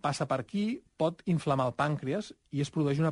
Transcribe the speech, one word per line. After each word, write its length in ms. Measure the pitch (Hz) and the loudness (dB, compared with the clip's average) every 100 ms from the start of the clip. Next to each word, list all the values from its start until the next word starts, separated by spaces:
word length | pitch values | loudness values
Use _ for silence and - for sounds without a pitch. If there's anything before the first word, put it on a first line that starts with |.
passa 220 | 147 135 143 | -4 -2 -2
per 80 | 131 | -2
aquí, 400 | - 202 214 294 - - | -2 -2 -2 -4 -8 -2
pot 220 | 160 170 - | -2 0 0
inflamar 320 | 165 - 135 127 | 0 2 2 2
el 20 | - | 0
pàncreas 480 | 147 147 131 185 214 - _ | 0 0 -2 -4 -4 -14 _
i 80 | 143 | -4
es 80 | 143 | -2
produeix 280 | 170 147 139 | 0 2 2
una 80 | 160 | 2